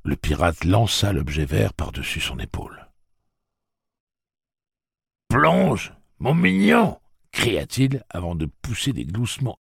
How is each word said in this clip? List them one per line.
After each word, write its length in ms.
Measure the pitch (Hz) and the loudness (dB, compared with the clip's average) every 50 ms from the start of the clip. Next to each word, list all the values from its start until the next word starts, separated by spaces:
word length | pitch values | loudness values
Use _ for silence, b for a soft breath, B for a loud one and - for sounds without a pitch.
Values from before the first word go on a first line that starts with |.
| - | -6
le 100 | 76 71 | -4 -4
pirate 500 | - - 82 73 - 87 87 82 - - | -2 -2 -2 0 2 2 0 0 0 2
lança 460 | 90 95 110 117 98 - - 101 101 95 | 2 4 4 2 2 0 0 0 0 0
l'objet 320 | 71 69 69 71 78 73 | -2 -2 -2 -2 -2 -2
vert 260 | 67 78 104 53 - | 0 0 0 0 0
par-dessus 480 | - - - - - - - - - - | -2 -4 -8 -6 -8 -8 -8 -6 -6 -6
son 180 | - - - - | -6 -6 -6 -8
épaule. « 480 | - - - - - - - - - - _ _ _ _ _ _ _ _ _ _ _ _ _ _ _ _ _ _ _ _ _ _ _ _ _ _ _ _ _ _ _ _ _ _ _ _ _ _ _ _ _ _ _ _ _ _ _ - | -8 -8 -8 -10 -10 -12 -16 -20 -20 -20 _ _ _ _ _ _ _ _ _ _ _ _ _ _ _ _ _ _ _ _ _ _ _ _ _ _ _ _ _ _ _ _ _ _ _ _ _ _ _ _ _ _ _ _ _ _ _ 0
Plonge, 680 | 127 135 151 160 175 185 190 165 120 90 - - - - _ _ _ - | 2 4 6 6 6 4 4 2 0 -2 -4 -10 -16 -20 _ _ _ -4
mon 160 | - 127 156 | -2 0 2
mignon ! » 680 | 170 180 185 185 196 202 214 233 233 214 147 - - _ _ _ _ _ _ | 2 2 2 2 4 4 6 6 6 4 2 0 -6 _ _ _ _ _ _
cria-t-il 720 | - - - 123 95 73 71 - - - 135 131 135 120 - - | -4 -2 0 0 0 -2 -4 -4 0 0 0 2 0 -4 -6 -8
avant 240 | - 87 87 85 87 | -8 -6 -6 -4 -4
de 100 | 80 80 71 - _ | -4 -4 -6 -6 _
pousser 320 | - - 110 - - 135 | -8 -8 -6 -4 -4 -4
des 140 | 117 62 58 | -4 -4 -6
gloussements 520 | 73 95 117 120 110 - - 131 - - - | -6 -4 -4 -4 -4 -4 -4 -6 -6 -6 -10